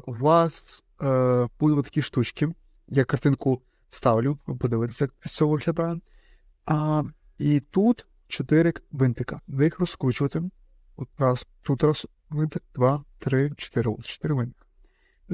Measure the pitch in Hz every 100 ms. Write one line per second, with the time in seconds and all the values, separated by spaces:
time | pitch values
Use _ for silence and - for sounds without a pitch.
0 | - 117 147 165 165 - - - _ -
1 | 139 131 127 123 123 - 151 147 131 151
2 | - 131 117 - 151 - _ _ _ 131
3 | - 131 143 135 135 127 _ _ _ -
4 | 127 113 131 147 - 123 123 113 120 -
5 | 139 - - - 151 151 170 165 165 170
6 | - _ _ _ _ _ - 151 151 151
7 | 147 - _ - 143 147 - 185 226 -
8 | - _ _ - 131 151 165 - - 123
9 | 127 - - 135 - 135 160 - 175 -
10 | 131 - 143 156 180 - _ _ _ -
11 | 127 - 131 127 - _ - 123 151 151
12 | - _ _ 151 156 - - 127 127 147
13 | - _ 131 131 147 - - - 120 117
14 | - - 156 135 120 - _ _ _ _
15 | _ _ -